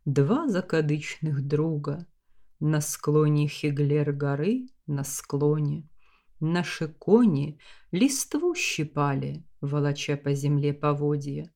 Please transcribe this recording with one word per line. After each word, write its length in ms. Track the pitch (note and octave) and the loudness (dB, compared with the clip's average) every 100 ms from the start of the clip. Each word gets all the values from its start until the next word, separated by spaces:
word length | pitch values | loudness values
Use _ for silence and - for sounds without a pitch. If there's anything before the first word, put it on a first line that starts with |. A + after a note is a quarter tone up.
два 460 | D3 C#3 C#3 C#4 D#4 | -2 2 2 2 0
закадычных 1000 | F3+ - D#3+ D3+ D3+ - - D#3 C#3 C#3 | -2 0 0 0 -2 -4 -6 -4 -2 -2
друга. 580 | D3 D#3+ D3 D3 D3+ F3 _ _ - - - | 0 0 -2 -4 -8 -10 _ _ -20 -18 -4
На 220 | D3+ D3+ | 0 0
склоне 680 | - - - D3+ D3+ D3 D3 | -2 -4 2 4 4 4 0
Хиглер 640 | - D3+ C#3+ C#3+ D3 D3 | -2 -2 0 2 2 0
горы, 560 | C#3+ C#3+ C#3 F3 B3+ B3+ _ - | -2 -2 0 0 -2 -4 _ -6
на 180 | C#3 C#3 | -4 -4
склоне. 840 | - - C#3 D3 D3+ D3 D#3 - - - _ _ - | -8 -6 0 2 2 0 -4 -10 -20 -20 _ _ -4
Наши 480 | D#3 F3 E3 - D#3 | 0 0 -2 -4 -8
кони 680 | - - A3 A3+ C#3 D3+ - - - - | -4 4 6 6 4 -2 -8 -18 -20 -6
листву 640 | F3+ C4+ - - D4 F4 | 2 2 0 -4 -2 0
щипали, 920 | E4+ - - D3+ D3 C#3+ C#3 C#3 D3+ - - | 0 -2 -2 -4 0 0 0 -4 -8 -14 -8
волоча 560 | C#3+ D3 C#3+ C#3+ - C#3+ | -4 0 0 -2 -2 -2
по 160 | C#3+ | -2
земле 400 | C#3 C#3+ C#3+ C#3+ | 0 2 2 0
поводья. 760 | C#3+ D3 C#3+ D3 D3 C#3+ C#3+ E3 | 0 0 0 0 -2 -4 -8 -10